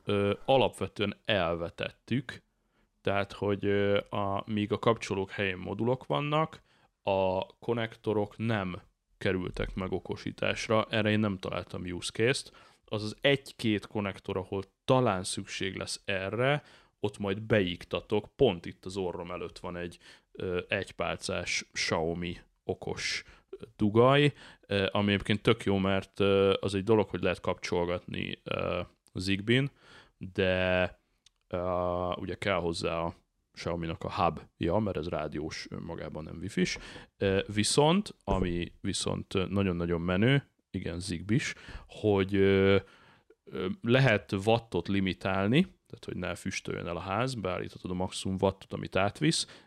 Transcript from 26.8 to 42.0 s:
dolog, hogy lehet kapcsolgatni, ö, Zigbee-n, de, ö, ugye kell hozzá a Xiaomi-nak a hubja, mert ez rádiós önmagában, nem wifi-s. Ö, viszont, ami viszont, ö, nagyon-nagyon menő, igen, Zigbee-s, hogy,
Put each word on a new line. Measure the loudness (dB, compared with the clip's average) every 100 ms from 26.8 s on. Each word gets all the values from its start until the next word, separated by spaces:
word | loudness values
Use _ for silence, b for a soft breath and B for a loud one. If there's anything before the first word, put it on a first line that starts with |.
dolog, | 4 4 4
hogy | 0
lehet | -2 -2
kapcsolgatni, | -2 -4 -2 0 0 -2 -6 -8 -6 -8
ö, | -6 -4 -2 -4 -6 _ _
Zigbee-n, | -6 -2 0 2 2 2 -6 B B B B
de, | -8 -2 0 2 4 4 2 -2 _ _ _ _ _
ö, | -4 -2 0 0 -2 -2 -4
ugye | -6
kell | -4 -2 0
hozzá | 0 -2 -2 -2
a | -4 -6 _ _ _
Xiaomi-nak | -10 -6 -4 -4 -6
a | -6
hubja, | 0 0 0 -8 -4 0 2
mert | 0 -2
ez | -4
rádiós | -4 -4 -6 -6 -8 -10
önmagában, | -10 -8 -10 -10 -10
nem | -10 -10
wifi-s. | -6 0 0 0 B B B -2
Ö, | 2 2 0
viszont, | 0 2 4 4 4 0 -6
ami | -2 0 0 0 -4 -6
viszont, | -6 -4 -2 -4 -2
ö, | -2 0
nagyon-nagyon | 2 2 0 0 0
menő, | 0 2 4 4 0 _ _
igen, | -8 -6 -6
Zigbee-s, | -6 -6 0 0 0 -6 B B B
hogy, | -2